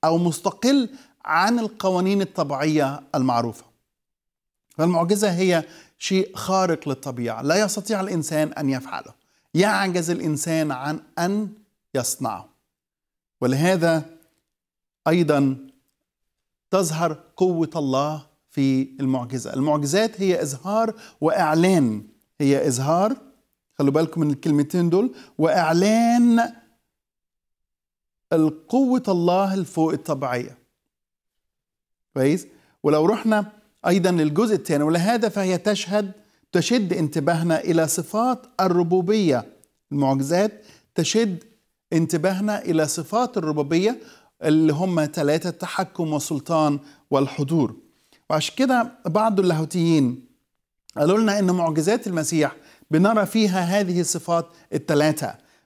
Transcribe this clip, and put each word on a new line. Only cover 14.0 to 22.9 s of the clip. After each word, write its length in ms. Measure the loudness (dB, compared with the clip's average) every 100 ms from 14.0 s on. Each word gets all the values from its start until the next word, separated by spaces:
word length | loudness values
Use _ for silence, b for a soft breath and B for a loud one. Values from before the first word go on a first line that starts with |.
| -2 -12 _ _ _ _ _ _ _ _ 0
أيضا 500 | 2 4 4 2 -2 -10 _ _ _ _ _ _ _ _ _ _
تظهر 480 | 0 0 -2 -2 -4 -12 -2
قوة 320 | 0 0 -2 -2
الله 500 | -2 -2 -2 -6 -12 _ _
في 380 | -2 0 0 -2 -4
المعجزة. 540 | -4 -4 -4 -8 -6
المعجزات 680 | -2 0 0 0 0 0 -2
هي 200 | -2 0
إظهار 520 | -2 -8 -4 -2 -2 -4 B B
وإعلان، 840 | -2 0 2 2 4 4 2 -2 -10 _ _ -2
هي 260 | 0 2 0
إظهار، 480 | -2 0